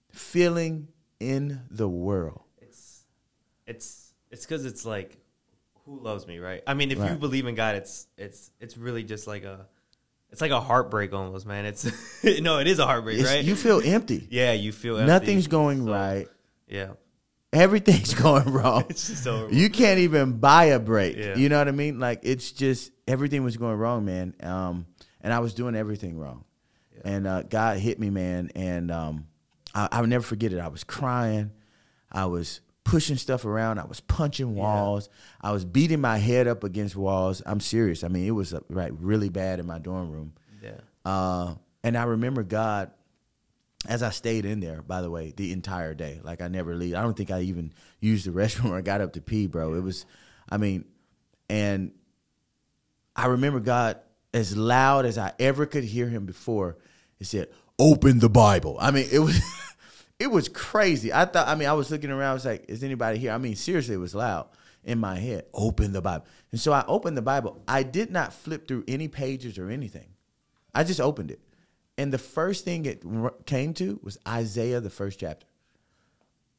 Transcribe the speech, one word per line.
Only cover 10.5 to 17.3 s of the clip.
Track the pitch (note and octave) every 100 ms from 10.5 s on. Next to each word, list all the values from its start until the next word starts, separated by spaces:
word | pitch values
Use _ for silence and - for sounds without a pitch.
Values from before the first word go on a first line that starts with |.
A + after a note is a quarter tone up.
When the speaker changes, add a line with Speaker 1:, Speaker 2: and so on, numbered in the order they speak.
Speaker 2:
a | C3
heartbreak | B2+ B2 B2 G#2+ G2+
almost, | G2 F#2+ F#2+
man. | G2+ G2+ G#2
It's, | G#2 - - - -
<laughs> | A3+ D3+
no, | E3 D#3
it | D3
is | F3
a | C3+
heartbreak, | B2 A2 A2
Speaker 1:
It's, | C3
Speaker 2:
right? | C#3+
Speaker 1:
you | D3
feel | G3+ A#3 F#3+
empty. | A#2+ G#3 A3+ F#2 -
Speaker 2:
Yeah, | B2 B2
you | A2+ G#2
feel | G#2+ A#2+ A2
empty. | A2
Speaker 1:
Nothing's | F3+ - G3 D3+
going | D#3+ D3 C#3
Speaker 2:
So, | A#2
Speaker 1:
right. | G2+ G2 G2 - _ _ _ _
Speaker 2:
yeah. | G2+ F#2+ F#2 _ _ _